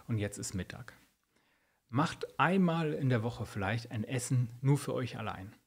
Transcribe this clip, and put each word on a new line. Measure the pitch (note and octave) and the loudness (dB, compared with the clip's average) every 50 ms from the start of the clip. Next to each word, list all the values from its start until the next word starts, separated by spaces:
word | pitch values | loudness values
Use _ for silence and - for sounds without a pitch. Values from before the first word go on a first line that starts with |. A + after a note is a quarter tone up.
| - - | -6 -2
und | A#2 G#2 | -2 0
jetzt | G2+ G2+ - - | 0 -2 -2 -6
ist | - - - | -6 -6 -4
Mittag. | F#2 F2+ - - A2 B2 - - - - _ _ _ _ _ _ _ _ _ _ _ _ _ _ _ _ _ | -4 -6 -6 -8 -12 -14 -16 -18 -20 -20 _ _ _ _ _ _ _ _ _ _ _ _ _ _ _ _ _
Macht | A2+ C3 D#3 E3+ - - - - - - | 0 0 0 0 -2 -4 -8 -6 0 2
einmal | C3+ E3 F#3+ G3 F#3 E3+ D#3+ E3 E3 D3+ | 4 4 6 6 4 4 4 2 0 0
in | D3+ - C#3 B2+ | 0 0 2 2
der | B2 A2+ G#2+ | 2 2 2
Woche | B2 - - G#2+ | 0 -4 -4 -8
vielleicht | - - G#2+ G2 F#2+ A2+ A#2 A#2 - | -8 -4 -2 0 0 0 0 -2 -4
ein | B2 A2 G#2+ | -6 -6 -4
Essen | - C3 B2 - - C3+ B2 B2 A2+ - - | -2 -2 -4 0 2 2 2 2 0 -2 0
nur | C3+ C3+ D3 C3+ | 2 4 4 4
für | - - B2 | 2 0 -2
euch | B2+ C3 A#2+ - G#2+ | -2 -2 -4 -4 -6
allein. | G#2+ G#2 F2+ - F#2+ G#2+ - - _ | -6 -6 -6 -6 -10 -12 -14 -18 _